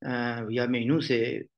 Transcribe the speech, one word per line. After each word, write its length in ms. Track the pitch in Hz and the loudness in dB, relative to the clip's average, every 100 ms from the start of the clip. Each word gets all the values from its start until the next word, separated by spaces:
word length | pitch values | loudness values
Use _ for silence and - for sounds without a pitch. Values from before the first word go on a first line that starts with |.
| - | -6
अ, 420 | 123 120 117 110 | -4 -2 -4 -2
या 160 | 120 123 | 0 0
महीनों 320 | 123 117 156 | 2 2 2
से 460 | 151 120 117 - - | 2 2 2 -2 -8